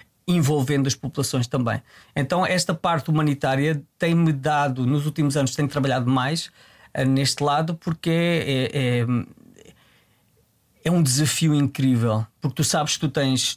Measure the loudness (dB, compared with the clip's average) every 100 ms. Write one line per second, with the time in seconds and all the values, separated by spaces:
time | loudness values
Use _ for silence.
0 | -20 _ -2 0 2 0 0 0 0 -4
1 | -8 -6 -4 -2 -2 -2 -2 -4 -8 -20
2 | -10 -6 -2 0 0 0 -2 -2 0 -2
3 | 0 0 2 0 0 0 0 -2 -8 _
4 | 0 2 2 2 0 0 0 0 0 0
5 | -2 -2 0 0 -2 -2 -2 -2 0 0
6 | 0 0 0 -4 -8 _ -20 -20 -12 -4
7 | 0 2 0 0 0 0 0 -4 -6 -4
8 | -2 0 2 0 0 -2 -2 -2 0 0
9 | 0 -2 -4 -14 -20 -20 -20 -20 _ _
10 | _ _ _ _ _ _ _ _ 0 2
11 | 4 2 0 2 2 4 2 2 2 2
12 | 2 0 -4 _ -6 -2 -2 0 -2 -2
13 | -2 0 0 0 -2